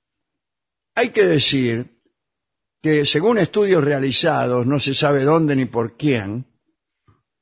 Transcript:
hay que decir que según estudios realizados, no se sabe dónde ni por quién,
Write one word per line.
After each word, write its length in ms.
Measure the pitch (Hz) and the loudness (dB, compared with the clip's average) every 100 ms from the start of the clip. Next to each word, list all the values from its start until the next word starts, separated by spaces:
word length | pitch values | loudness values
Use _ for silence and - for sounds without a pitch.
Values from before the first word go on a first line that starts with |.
| _ _ _ _ _ _ _ _ _ - | _ _ _ _ _ _ _ _ _ -4
hay 140 | - | -2
que 160 | 220 185 | 2 2
decir 760 | 156 - 139 123 117 127 _ _ _ _ _ _ _ _ _ | 2 0 0 -2 -2 -6 _ _ _ _ _ _ _ _ _
que 240 | 156 151 143 | -2 0 0
según 320 | 151 202 226 | 0 2 2
estudios 440 | 165 208 202 180 | 0 0 2 2
realizados, 840 | 143 139 135 123 165 135 123 123 120 | 2 0 -2 0 0 0 0 0 0
no 140 | 143 | 0
se 140 | - | -2
sabe 300 | 135 147 143 | 0 0 2
dónde 320 | 135 165 156 135 | 2 2 2 0
ni 100 | 123 | -2
por 300 | 117 117 - | -4 -6 -4
quién, 480 | 147 120 101 117 - _ _ _ _ _ _ _ _ _ | -2 -2 -4 -10 -12 _ _ _ _ _ _ _ _ _